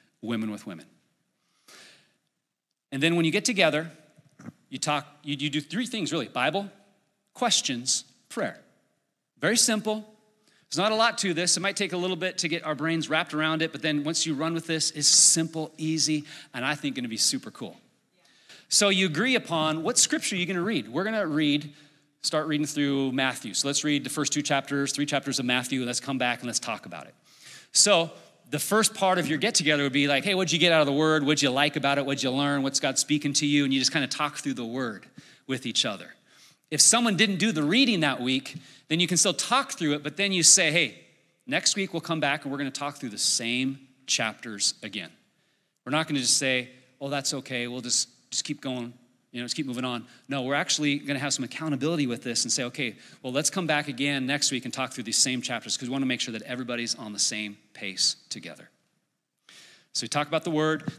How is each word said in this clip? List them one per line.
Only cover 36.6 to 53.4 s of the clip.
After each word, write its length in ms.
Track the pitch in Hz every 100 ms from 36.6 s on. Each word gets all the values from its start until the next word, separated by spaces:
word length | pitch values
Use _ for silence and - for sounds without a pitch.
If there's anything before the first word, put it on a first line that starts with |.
| _
If 100 | 151
someone 360 | - 233 233 180
didn't 200 | 220 185
do 160 | 214
the 100 | 156
reading 380 | 147 220 269 196
that 220 | 151 127
week, 320 | 123 131 - - - - -
then 120 | 165
you 60 | 175
can 100 | 175
still 180 | 202
talk 380 | - - 254 269
through 220 | - 156
it, 80 | 147
but 140 | 151 147
then 160 | 202
you 100 | 185
say, 280 | 156 - 160
"Hey, 360 | 165 135 - - _ _ _ -
next 300 | 156 - -
week 160 | 196
we'll 100 | 165
come 180 | - 160
back 240 | 143 147
and 80 | 139
we're 60 | 139
gonna 120 | 139
talk 280 | - 143 139
through 100 | 127
the 100 | 101
same 720 | - - 117 123 131 135 - _ -
chapters 680 | - 113 104 117 101 - -
again." 280 | 107 101 82 - _ _ _ _ _ _
We're 60 | -
not 160 | 151 156
gonna 140 | 147
just 160 | 120 -
say, 340 | 135 127 123 - _ -
"Oh, 80 | 139
that's 260 | 143 135
okay, 320 | 139 135 127 120
we'll 140 | 123
just, 280 | 120 117 - _ _
just 140 | -
keep 160 | - 147
going, 320 | 135 127 120 120 _ _ _
you 80 | 120
know, 60 | 120
just 100 | -
keep 100 | 135
moving 180 | 123
on." 220 | 127 120 - - -
No, 140 | 139
we're 120 | 127
actually 440 | 143 170 - 147 143
gonna 200 | 143 139
have 140 | 143
some 120 | 131
accountability 600 | 123 - 160 139 147 170 131
with 160 | 117
this 200 | 127 113
and 100 | 131
say, 120 | 131
"Okay, 320 | 123 139 123 101 - -
well, 100 | 131
let's 160 | 131